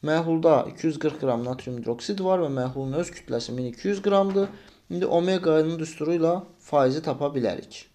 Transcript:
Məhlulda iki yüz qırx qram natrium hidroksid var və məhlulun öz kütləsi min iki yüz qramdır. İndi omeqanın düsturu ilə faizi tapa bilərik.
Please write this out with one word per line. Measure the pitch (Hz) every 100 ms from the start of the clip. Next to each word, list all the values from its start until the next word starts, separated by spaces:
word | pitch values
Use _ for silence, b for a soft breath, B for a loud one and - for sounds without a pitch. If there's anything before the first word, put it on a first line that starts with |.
Məhlulda | 147 160 165 165 165 143 -
iki | - 160
yüz | 147
qırx | 156 151
qram | 135 117 123
natrium | 127 - 123
hidroksid | 113 120 - 196 185
var | 185
və | 160
məhlulun | 135 127 131 135 139
öz | 175 -
kütləsi | - 120 120 123
min | 127
iki | 117 190
yüz | 202
qramdır. | 202 196 196 196 196 B B B B
İndi | 175 185
omeqanın | 170 180 190 175 156 156 165
düsturu | 156 - 151 175
ilə | 160 175 185 -
faizi | - 147 131 139
tapa | 160 135 143
bilərik. | 143 113 87 - - -